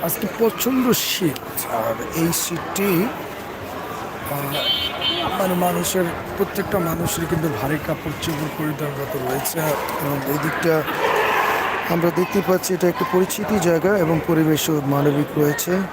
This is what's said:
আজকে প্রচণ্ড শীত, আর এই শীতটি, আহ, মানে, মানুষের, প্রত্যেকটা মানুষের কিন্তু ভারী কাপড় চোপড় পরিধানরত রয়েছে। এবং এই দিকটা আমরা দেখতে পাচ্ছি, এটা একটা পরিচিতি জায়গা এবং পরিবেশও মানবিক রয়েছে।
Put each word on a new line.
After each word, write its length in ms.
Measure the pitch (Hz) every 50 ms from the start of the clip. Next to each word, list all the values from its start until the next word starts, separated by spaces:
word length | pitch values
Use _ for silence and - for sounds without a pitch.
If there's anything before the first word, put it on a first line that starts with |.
| -
আজকে 240 | 170 - - - 190 - -
প্রচণ্ড 540 | 226 226 - - - 240 269 254 254 247
শীত, 720 | 220 - - - - - 196 160 - - - - - - - - -
আর 200 | 117 110 113 113 110 - - -
এই 180 | 160 165 170 170
শীতটি, 720 | - - - 170 160 - - - 180 196 202 185 165 190 254 - - - - - - - - - - - - - - - - - - - - - - - -
আহ, 1080 | 147 143 143 139 139 143 - - - - - - - - 190 208 - 349 339 - - 202
মানে, 140 | 196 185 180
মানুষের, 520 | 175 180 175 175 175 175 - - 190 180 170 165 - - - - -
প্রত্যেকটা 420 | 196 180 - - 196 - - 196
মানুষের 460 | 170 165 160 165 170 - - - 170 156
কিন্তু 200 | 175 160 156 165 139 104
ভারী 160 | 120 139 151 151 - -
কাপড় 240 | 156 - - 156 143 -
চোপড় 280 | - - 160 147 156 151 - -
পরিধানরত 760 | 156 151 151 139 151 143 143 135 139 135 - 139 127 127
রয়েছে। 280 | 127 143 139 - - 170 156 156 143 131 - - - - -
এবং 140 | 143 143 139 135 135
এই 100 | 143 147 151
দিকটা 400 | 156 151 - - 165 160 156 147 - - - - - - - - - - - - - - - - - - - - -
আমরা 220 | 170 175 165 170 165
দেখতে 260 | 170 180 - - 202 190 156
পাচ্ছি, 260 | 185 180 - - 185
এটা 140 | 175 - 175
একটা 180 | 170 - 180 -
পরিচিতি 480 | - 180 190 185 - - 208 175 214 208
জায়গা 380 | 165 175 170 165 156 185 208 202
এবং 220 | 175 156 165 160 - -
পরিবেশও 540 | 170 156 160 156 156 143 - - 160 151 139
মানবিক 540 | 139 139 143 143 147 143 143 147 139 - 151
রয়েছে। 320 | 147 147 147 - - - 180 190 196 180